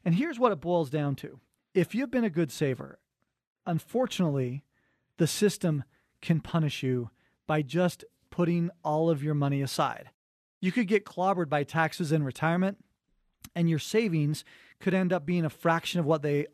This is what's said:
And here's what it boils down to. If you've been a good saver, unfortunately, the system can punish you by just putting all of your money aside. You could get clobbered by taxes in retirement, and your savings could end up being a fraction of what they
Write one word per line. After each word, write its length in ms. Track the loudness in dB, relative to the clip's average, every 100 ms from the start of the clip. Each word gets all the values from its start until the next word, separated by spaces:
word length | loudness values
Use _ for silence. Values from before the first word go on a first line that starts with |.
And 100 | 0
here's 240 | 2 0 2
what 140 | 2
it 80 | 2
boils 300 | 0 0 0
down 240 | -2 -2 -4
to. 240 | -8 -16 _ _ _
If 200 | 0 0
you've 160 | 0 -2
been 140 | 0
a 60 | 0
good 200 | 0 -2
saver, 480 | -2 -2 -2 -8 -18 _ _ _ _ _ _ -4
unfortunately, 960 | -4 -2 -2 -2 0 0 0 -2 -6 -12 _ _ _ _ -2
the 100 | 0
system 580 | 2 0 0 -2 -2 -6 _ _ _
can 200 | 0 0
punish 420 | 0 -2 0 -2
you 280 | -2 -2 -4 -12 _ _ -2
by 160 | -2
just 420 | 0 0 0 -2 -12 _ _
putting 400 | -2 0 2 -2 -4
all 280 | -2 2 2
of 120 | 2
your 120 | 0
money 260 | 0 0 0
aside. 500 | -2 0 -2 -4 -14 _ _ _ _ _
You 100 | -2
could 160 | 0 2
get 160 | 2
clobbered 460 | 0 -2 0 0 0
by 120 | 0
taxes 480 | 0 0 0 -2 0
in 120 | 0
retirement, 600 | 0 -2 0 2 0 -4 _ _ _ _ _ _ -10
and 140 | 0 0
your 100 | 0
savings 680 | 0 0 2 2 0 -2 -8 -20 -20 _
could 140 | -2
end 180 | 0 2
up 140 | 0 0
being 180 | 0
a 60 | -2
fraction 500 | -2 0 0 0 -2
of 60 | 2
what 160 | 2
they 240 | 2 -2 -2